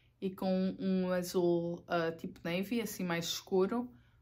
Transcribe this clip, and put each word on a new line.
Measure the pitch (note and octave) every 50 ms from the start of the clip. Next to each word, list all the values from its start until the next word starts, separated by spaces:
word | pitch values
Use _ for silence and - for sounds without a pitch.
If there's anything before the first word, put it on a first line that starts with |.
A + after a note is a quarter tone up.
| _ _ _ _
e | G3 F#3+
com | F#3 - G3 F#3+ F#3 F#3 F#3+ F#3+ - -
um | F#3+ F#3+ F#3 F#3 F3+ F3+
azul, | F#3 F3+ F3+ F3+ - F#3 F3 F3 E3+ E3+ E3+ E3+ E3+ - -
ah, | - F3 E3+ E3 E3 E3
tipo | E3 - F#3 - - -
navy, | E3+ E3+ F#3 G3 - A#3+ A#3
assim | G#3 - - - F#3
mais | F3 E3+ E3+ E3+
escuro, | - - - - - F#3+ F#3 F#3+ G3 A#3 B3 B3 - - - - _ _ _